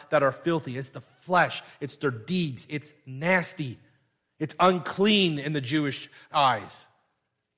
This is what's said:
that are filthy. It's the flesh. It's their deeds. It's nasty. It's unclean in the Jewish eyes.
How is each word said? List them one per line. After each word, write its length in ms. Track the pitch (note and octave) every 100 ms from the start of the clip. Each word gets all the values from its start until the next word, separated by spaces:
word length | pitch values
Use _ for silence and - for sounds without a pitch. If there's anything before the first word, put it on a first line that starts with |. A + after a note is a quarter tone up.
| -
that 120 | D3+
are 100 | C#3
filthy. 460 | B2+ E3+ E3 C#3 B2
It's 140 | C3+
the 100 | C3
flesh. 640 | - _ - F3+ C#3+ - - -
It's 180 | C#3 -
their 140 | D3
deeds. 560 | A#2 G#2+ F#3 E3 A#2+ -
It's 240 | D3+ - - -
nasty. 720 | C3 E3 F#3 E3+ - C3+ G#2 _ _ _ _ _ _
It's 180 | D#3 -
unclean 800 | F3+ F#3 C#3 - G3+ G#3 F#3 D3
in 140 | C#3+
the 80 | D3
Jewish 480 | B2 D#3 D3 - - - -
eyes. 540 | D#3 C3+ A2+ F#2+ - - _ _ _ _ _ _